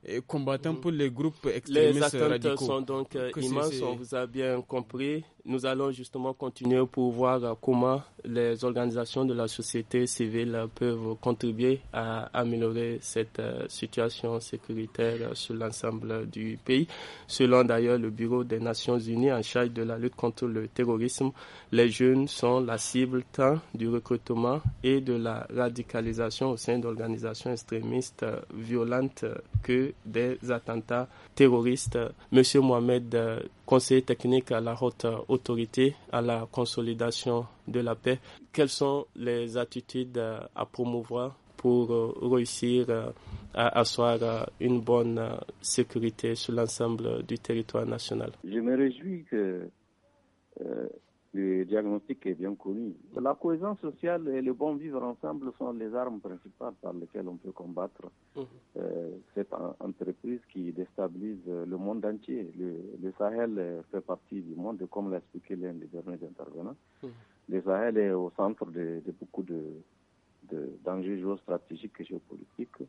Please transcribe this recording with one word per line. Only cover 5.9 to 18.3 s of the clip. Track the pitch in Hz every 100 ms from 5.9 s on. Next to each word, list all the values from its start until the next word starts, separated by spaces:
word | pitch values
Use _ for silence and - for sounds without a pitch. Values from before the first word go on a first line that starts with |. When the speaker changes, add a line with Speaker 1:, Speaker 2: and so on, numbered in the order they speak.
Speaker 2:
justement | 127 127 135 131
continuer | 131 131 - 123 127 127
pour | - 123
voir, | 117 127 127
euh, | 120 110
comment | - 127 123 135 139 -
les | - 120 117 117
organisations | 123 120 123 117 117 135
de | 131
la | 120 113
société | - 113 120 110 123 123
civile, | - 117 113 117
euh, | 117 113
peuvent | - 123 117 113 110
contribuer | - 120 120 110 123 135 -
à | 117 113 113 113 -
améliorer | 120 117 113 113 117 117
cette, | - 110 113 -
euh, | 113 123 -
situation | - - - 117 - 120 117
sécuritaire, | 113 120 - 113 110 - 117 117 117
euh, |
sur | 113 -
l'ensemble | 117 113 117 117 113 110 110 110
du | 110 110 113
pays. | - 131 165 - - - -
Selon | - 127 127
d'ailleurs | 123 117 120 123
le | 113
Bureau | 110 113